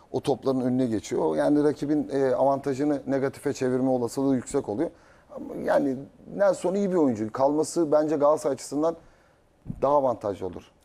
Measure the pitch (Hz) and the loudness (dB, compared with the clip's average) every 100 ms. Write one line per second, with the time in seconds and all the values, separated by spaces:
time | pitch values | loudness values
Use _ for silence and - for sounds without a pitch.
0 | _ 147 - 123 131 131 127 127 127 107 | _ -4 -2 -2 0 0 0 0 0 -2
1 | - - 160 156 147 147 147 143 147 151 | -2 -2 0 0 2 4 2 0 0 -2
2 | - 139 135 123 135 135 143 127 147 143 | 0 0 2 2 2 2 -2 -2 0 -2
3 | 127 135 135 - 143 131 127 127 131 127 | -2 -2 -2 -4 -6 -2 0 0 2 0
4 | 117 - 139 131 - 139 110 104 - - | -2 0 0 0 -2 -4 -4 -4 -4 -6
5 | - - - - - - - 175 143 131 | -20 -20 -18 -16 -12 -6 0 0 0 -4
6 | 139 - - 180 202 175 180 196 196 180 | -8 -18 -10 0 2 2 0 0 0 2
7 | 143 107 107 - 139 151 151 170 156 151 | 2 2 -2 0 2 2 0 0 2 2
8 | 156 151 143 151 151 135 - 143 160 165 | 2 2 4 2 0 -4 -4 -2 -2 -2
9 | - _ _ _ _ _ - - 135 147 | -10 _ _ _ _ _ -14 -2 2 4
10 | 135 113 104 95 95 87 - _ | 2 0 -4 -4 -6 -10 -16 _